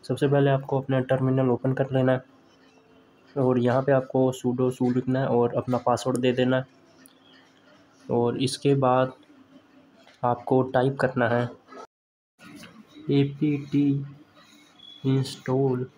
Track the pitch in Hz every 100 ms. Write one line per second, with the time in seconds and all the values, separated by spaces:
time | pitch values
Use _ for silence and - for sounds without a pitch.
0 | - 127 143 143 139 135 139 135 135 135
1 | 131 131 131 131 127 120 135 131 135 131
2 | 127 131 - - _ _ _ _ _ -
3 | _ _ _ 143 127 127 120 123 135 135
4 | 131 135 131 127 127 123 127 127 123 123
5 | 123 131 139 120 120 123 123 123 127 120
6 | 131 131 127 127 127 131 131 _ _ _
7 | - _ _ - _ _ _ - _ _
8 | - 120 120 120 131 - 143 139 127 127
9 | 131 - - - - - _ - _ _
10 | - _ 120 120 - 131 131 131 131 139
11 | 127 123 120 120 120 - _ - - _
12 | _ _ _ _ - - - - - -
13 | - 143 139 - 151 143 - 143 143 139
14 | - - - - - - _ _ - -
15 | 135 135 127 - - 131 135 123 127